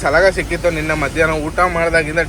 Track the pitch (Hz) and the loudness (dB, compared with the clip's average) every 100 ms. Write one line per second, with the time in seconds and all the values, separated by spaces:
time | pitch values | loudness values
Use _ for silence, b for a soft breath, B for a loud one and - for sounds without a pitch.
0 | 156 156 190 185 156 170 175 160 156 156 | 2 4 4 2 -2 -2 -2 -2 -2 -2
1 | 139 135 160 156 151 175 180 170 170 165 | -2 0 0 0 -4 0 0 0 0 0
2 | 151 160 | 0 -2